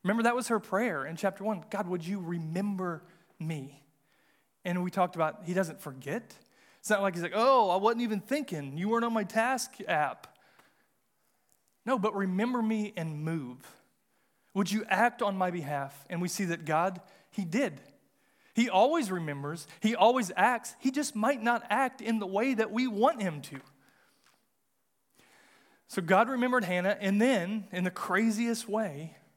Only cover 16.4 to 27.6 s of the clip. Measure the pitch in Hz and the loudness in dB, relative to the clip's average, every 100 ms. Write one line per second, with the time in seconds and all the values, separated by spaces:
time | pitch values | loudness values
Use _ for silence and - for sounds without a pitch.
16.4 | 185 170 160 156 185 180 - - _ - | -2 -4 0 0 0 -4 -16 -20 _ -6
17.4 | 175 202 247 139 - _ _ _ _ _ | -2 0 -2 -4 -20 _ _ _ _ _
18.4 | _ - 240 190 247 330 214 185 160 139 | _ 0 4 6 6 4 0 -2 -4 -6
19.4 | 143 165 - - 220 233 214 254 185 - | -8 -8 -14 -2 0 6 6 6 0 2
20.4 | 220 240 - - 269 269 294 214 226 269 | 4 2 -6 -2 -2 0 -4 0 0 2
21.4 | 226 240 - 220 269 - 220 226 196 190 | 0 0 0 0 0 -2 -4 -2 0 0
22.4 | 262 226 220 226 254 202 254 285 190 147 | 2 0 0 0 -2 4 2 2 -4 -4
23.4 | 139 135 - _ _ _ _ _ _ _ | -10 -14 -16 _ _ _ _ _ _ _
24.4 | _ _ _ _ _ _ _ _ _ _ | _ _ _ _ _ _ _ _ _ _
25.4 | _ _ _ _ _ - 165 190 233 262 | _ _ _ _ _ -6 4 6 6 2
26.4 | 247 247 180 180 185 208 196 202 240 233 | 2 2 2 0 0 0 0 4 4 4
27.4 | 175 214 | 0 -6